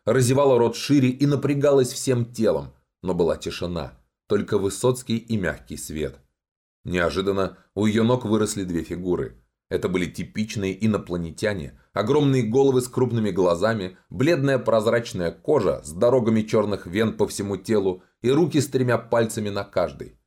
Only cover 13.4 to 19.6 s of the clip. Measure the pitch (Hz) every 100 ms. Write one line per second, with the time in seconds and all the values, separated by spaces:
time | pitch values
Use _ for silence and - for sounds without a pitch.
13.4 | 90 85 107 113 90 - _ 90 143 165
14.4 | 139 135 - 113 110 120 120 95 85 -
15.4 | - 147 92 65 71 82 120 131 110 110
16.4 | 107 113 104 98 90 92 113 - 101 -
17.4 | 101 98 - 107 95 90 - _ 117 143
18.4 | 165 151 127 127 123 117 - 117 113 113
19.4 | 104 101